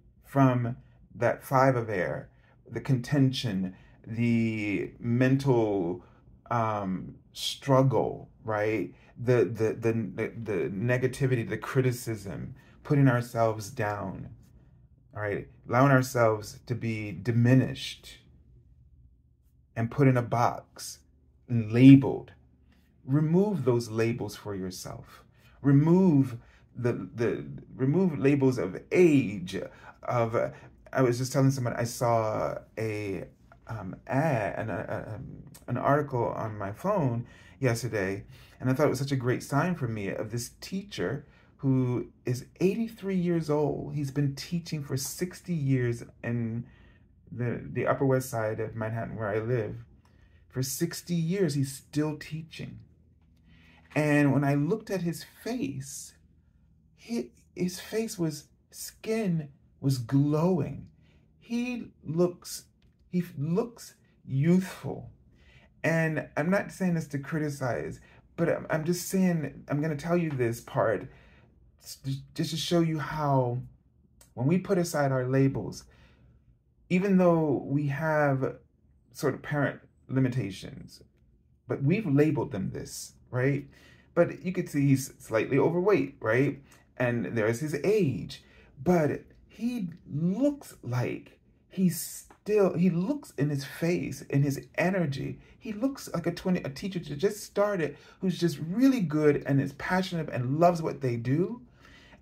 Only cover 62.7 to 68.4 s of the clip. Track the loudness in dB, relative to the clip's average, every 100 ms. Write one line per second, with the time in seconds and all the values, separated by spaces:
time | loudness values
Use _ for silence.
62.7 | _ _ _ _ -4 -4 -4 -2 -2 -2
63.7 | -8 -20 -20 _ _ -6 0 4 4 2
64.7 | -6 -10 -10 -12 -20 _ _ _ -20 _
65.7 | _ 0 2 0 -2 -4 -2 0 0 -2
66.7 | -4 -2 -2 -4 -8 -6 -4 -4 -4 -4
67.7 | -4 -6 -10 -18 -20 _ -2